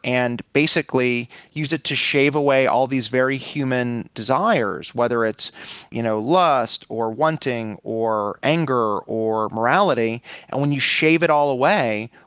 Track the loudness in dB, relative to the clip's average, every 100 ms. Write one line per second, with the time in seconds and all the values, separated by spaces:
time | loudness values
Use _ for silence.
0 | -2 0 0 -4 -2 2 2 0 0 0
1 | 2 0 -4 -14 -14 -8 -4 -4 -2 -2
2 | 0 2 2 2 2 4 4 2 0 -2
3 | -2 0 0 -2 -6 -6 -2 -2 -2 -4
4 | -8 -10 -2 0 2 0 0 -4 -8 -2
5 | 0 0 -2 -2 -10 -12 -16 -16 -10 -6
6 | -2 -2 2 4 4 2 0 -6 -8 -4
7 | -4 0 0 0 -4 -4 -6 -8 -8 -4
8 | 0 0 -2 -2 0 0 2 0 0 -2
9 | -4 -4 -2 -2 -2 -2 2 2 2 2
10 | 0 -4 -10 -20 -8 -2 0 0 0 2
11 | 4 4 4 2 2 2 2 2 2 -2
12 | -6 -14